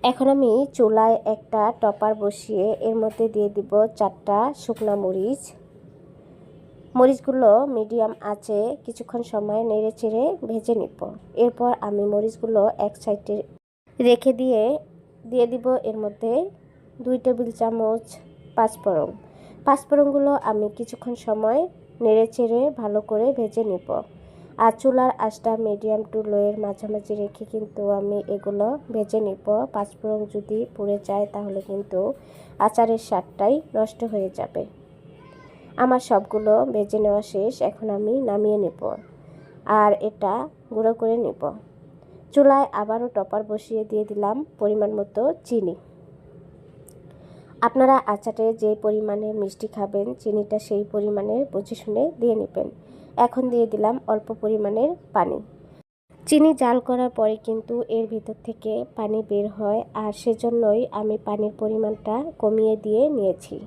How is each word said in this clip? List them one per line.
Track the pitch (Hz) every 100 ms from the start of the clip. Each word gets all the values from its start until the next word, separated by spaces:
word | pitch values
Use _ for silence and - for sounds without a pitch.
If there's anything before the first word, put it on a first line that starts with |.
| 240
এখন | 247 269
আমি | 277 247 226 277 -
চুলায় | 220 220 220 226 214
একটা | 214 - 220 214 233
টপার | 214 208 214 214
বসিয়ে | 202 202 - 208 202 - 226
এর | 226
মধ্যে | 220 214 226
দিয়ে | 214 202
দিব | 202 190 208 214 214
চারটা | 202 - - 202 247 285
শুকনা | - 226 214 202
মরিচ। | 190 190 208 277 - - - - - - - - - - - - - - - 254
মরিচগুলো | 254 262 - 262 233 220 285
মিডিয়াম | 240 214 233 220 226 208
আঁচে | 208 - 208 220 277
কিছুক্ষণ | - 233 233 240 240
সময় | 214 208 214 233
নেড়ে | 214 220 220
চেড়ে | 226 220 302 392 220
ভেজে | 226 220 226
নিব। | - - 208 208 - -
এরপর | 240 240 240 247 208
আমি | 202 202
মরিচগুলো | 208 220 220 226 220 208 -
এক | 208 202
সাইডে | - 208 - 208 - - _ _ _ - 247
রেখে | 240 269 233
দিয়ে | 262 226 226 302 - - - - 226
দিয়ে | 247 240
দিব | 247 247 254 220
এর | 220
মধ্যে | 208 208 226 254 381 - - - - -
দুই | 247 254
টেবিল | 254 240 233 220
চামচ | 226 226 220 220 220 - - - - -
পাঁচফোড়ন। | 220 - 208 165 - - - - - -
পাঁচফোড়নগুলো | - 285 - 294 285 277 277 285 -
আমি | 214 208 208
কিছুক্ষণ | 190 - 247 240 -
সময় | 214 214 262 359 - - -
নেড়ে | 226 220 226
চেড়ে | - 233 233 285 277
ভালো | 214 208 -
করে | 214 240 269
ভেজে | 220 226 220
নিব। | 180 - - - - - - - -
আর | 226 220
চুলার | 269 254 254 -
আঁচটা | 220 - 226 220
medium | 220 208 214 214 214
to | 220 214
low | 208 208
এর | 214
মাঝামাঝি | 202 196 208 214 208 208
রেখে | 202 - 214
কিন্তু | 220 208 - 202 202
আমি | 202 202 -
এগুলো | 202 208 202 214 285 -
ভেজে | 226 208 220 208
নিব। | 190 - 214 262
পাঁচফোড়ন | 208 208 - 214 214 208
যদি | 208 208 214 247
পুড়ে | - 202 202 202
যায় | 202 202
তাহলে | 208 208 190 196
কিন্তু | 196 202 185 208 277 - - - -
আচারের | 208 226 226 226 -
স্বাদটাই | 190 - - 202 294 - 220
নষ্ট | 220 - 233
হয়ে | 208 190 -
যাবে। | - - - - - - - - - - - - - -
আমার | 254 254 -
সবগুলো | 208 202 214 214 220 262
ভেজে | 214 202 214
নেওয়া | 208 208 214
শেষ, | 202 208 - -
এখন | - 220 202
আমি | 214 262 247
নামিয়ে | 202 214 208
নেব | 180 - - - - - - - - - - 214
আর | 208 202 214
এটা | 208 202 220 302 - -
গুঁড়ো | 220 220 220
করে | 226 233
নেব। | 180 - 147 202 - - - - - - -
চুলায় | 285 277 277 277 208
আবারও | 208 226 240
টপার | 214 185 208 214
বসিয়ে | 214 - 226 214
দিয়ে | 214 208
দিলাম | 208 202 247 311 -
পরিমাণ | 208 208 208 214
মতো | 202 208 269 339 -
চিনি। | 233 185 - - - - - - - - - - - - - - - - - - - 233
আপনারা | 262 262 269 -
আচারে | 208 233 220 226 226
যে | 214 214
পরিমাণে | 214 214 214 208 214 214
মিষ্টি | 196 - 214
খাবেন, | 220 196 202 220 254
চিনিটা | 220 208 208 214 214
সেই | 208 208
পরিমাণে | 214 208 208 208 - 180
বুঝে | 196 202 233
শুনে | - 214 - 262
দিয়ে | 240 220
নেবেন। | 185 - - - - - - -
এখন | 240 262 254
দিয়ে | 240 226
দিলাম | 214 214 254 -
অল্প | 214 214 220
পরিমাণের | 214 220 202 220 285 349 -
পানি। | 208 165 147 - - - - _ _ _ - -
চিনি | 302 311 277
জাল | 247 247 247
করার | 247 247 247
পরে | 214 220 226
কিন্তু | 220 226 240 - 226
এর | 220
ভিতর | 220 214 220 -
থেকে | 226 220 214 - -
পানি | 214 214 214
বের | 202 208 202
হয়, | 208 214 - 214
আর | 214 208
সেজন্যই | 240 226 233 233 220 214 254 208
আমি | 214 214 -
পানির | 208 214 208
পরিমাণটা | 214 220 214 214 - 226 311 -
কমিয়ে | 214 220 220 214
দিয়ে | 214 214 294 277
নিয়েছি। | 190 - - -